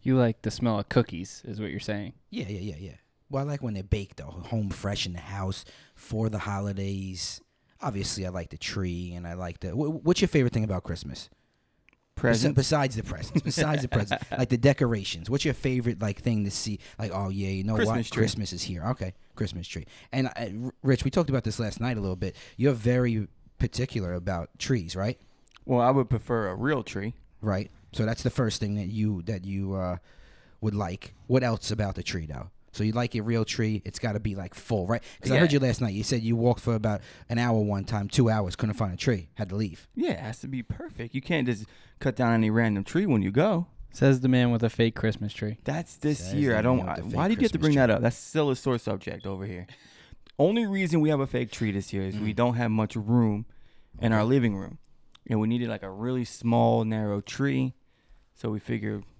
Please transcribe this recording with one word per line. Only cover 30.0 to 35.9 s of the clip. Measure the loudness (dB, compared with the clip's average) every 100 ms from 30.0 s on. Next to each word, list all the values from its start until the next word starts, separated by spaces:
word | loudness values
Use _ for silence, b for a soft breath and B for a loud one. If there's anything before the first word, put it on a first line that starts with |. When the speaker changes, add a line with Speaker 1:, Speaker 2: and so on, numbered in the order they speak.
| b b b b b b
Speaker 2:
would | -2
like. | -2 -4 -6 -12 -20 0
What | 2
else | 2 -2 -4
about | -2 -2
the | -2
tree, | -6 -6 -6
though? | -10 -12 -16 -20
So | -4
you | -2
like | 0 -2
your | -2
real | 0 0 0
tree, | 0 0 0 -6
it's | -6
gotta | -4 -2
be, | -2
like, | -4 -8 -12
full, | -2 -2 0
right? | -2 B B
'Cause | 2
I | 6
heard | 6
Speaker 3:
Yeah. | 6
Speaker 2:
you | 4
last | 2
night. | 0